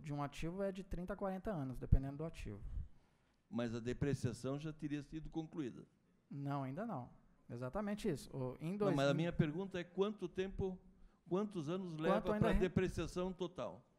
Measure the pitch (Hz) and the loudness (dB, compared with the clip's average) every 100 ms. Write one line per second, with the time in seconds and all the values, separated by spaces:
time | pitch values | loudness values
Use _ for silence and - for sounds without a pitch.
0 | 147 143 143 - 160 190 196 190 180 170 | -6 -4 -4 -4 -4 -2 -2 -4 -6 -6
1 | 180 196 196 190 220 165 131 123 - 135 | -6 -4 -2 -2 -2 -2 -2 -4 6 6
2 | 135 143 160 - 120 101 - - - - | 6 -4 -6 -6 -8 -8 -6 -6 -8 -12
3 | _ _ _ _ _ 117 117 117 120 123 | _ _ _ _ _ -4 -2 -2 -4 0
4 | 143 135 123 107 131 143 156 151 147 147 | 0 2 0 -2 -2 -2 -4 -6 -4 -4
5 | 139 160 156 160 160 170 123 - - _ | -4 -10 -6 -6 -4 -4 -6 -6 -14 _
6 | _ _ _ 139 139 143 131 147 233 143 | _ _ _ -6 -2 -2 -2 -4 -4 -6
7 | 123 - - - - 120 127 196 208 208 | -8 -14 -20 -20 -10 -6 -4 -2 -2 0
8 | 220 139 - 139 127 131 156 202 202 139 | 0 0 -4 -4 -4 -4 -4 2 4 6
9 | 143 143 170 - 156 165 196 180 175 185 | 6 4 4 4 2 2 -2 -4 -4 2
10 | 208 208 185 185 190 190 190 185 - - | 2 0 -6 -4 -4 -2 -4 -4 -12 -20
11 | - _ - 180 208 185 143 190 180 156 | -20 _ 0 0 2 -2 -2 -2 -2 0
12 | 165 208 - 214 220 - 185 190 180 - | 4 4 4 4 6 6 6 4 2 0
13 | 156 180 185 185 175 143 104 98 - | -2 0 -2 -2 -6 -4 -6 -8 -18